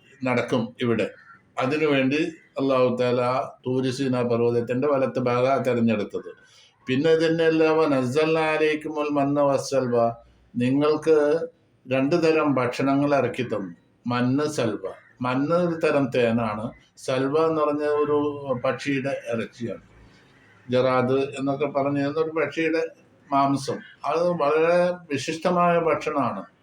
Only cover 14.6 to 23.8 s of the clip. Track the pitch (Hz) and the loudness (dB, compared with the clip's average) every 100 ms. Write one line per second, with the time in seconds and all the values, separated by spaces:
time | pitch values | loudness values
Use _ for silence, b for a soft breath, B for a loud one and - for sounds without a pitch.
14.6 | 117 98 92 - - - 123 131 147 170 | -2 -2 -8 -12 -18 -8 -4 -2 0 0
15.6 | 175 160 156 143 135 127 117 113 113 107 | 0 0 0 0 0 2 2 2 -2 -4
16.6 | 110 - b - - 131 135 151 160 156 | -8 -12 b -14 -4 -2 0 2 0 0
17.6 | 151 147 147 147 147 147 147 143 139 123 | 0 0 0 0 0 0 -2 -4 -6 -4
18.6 | 131 123 143 139 135 135 - 117 101 - | -2 -4 -4 -4 -4 -6 -6 -6 -6 -8
19.6 | 113 90 - - - b b b b - | -10 -10 -16 -20 -20 b b b b -20
20.6 | - 123 127 127 123 135 135 131 139 139 | -2 0 2 2 2 0 -2 -4 -4 -2
21.6 | 143 139 139 143 143 151 160 160 143 - | -2 -2 -2 0 -2 -2 -2 -2 -4 -2
22.6 | 160 160 165 - _ _ - 139 135 139 | -2 -2 -4 -8 _ _ -2 2 2 0
23.6 | - 101 | -4 -8